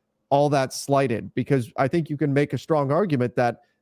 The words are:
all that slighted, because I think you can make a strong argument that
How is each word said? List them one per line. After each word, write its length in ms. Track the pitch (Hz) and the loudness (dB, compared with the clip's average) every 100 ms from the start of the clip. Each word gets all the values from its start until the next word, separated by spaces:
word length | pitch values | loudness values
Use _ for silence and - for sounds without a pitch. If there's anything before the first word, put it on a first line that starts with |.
| _ _ _ | _ _ _
all 200 | 143 147 | 2 2
that 240 | 139 131 | 2 0
slighted, 640 | - - 139 135 113 98 | -6 -2 0 2 -2 -4
because 380 | - 120 139 113 - | -6 0 0 0 -2
I 120 | 131 | 0
think 200 | 175 151 | 0 -2
you 80 | 147 | -2
can 160 | 147 | 0
make 200 | 135 147 | 0 0
a 60 | 131 | -4
strong 340 | - 156 135 | -2 0 2
argument 420 | 156 208 139 123 | 0 0 0 0
that 280 | - 120 - _ _ | 0 0 -2 _ _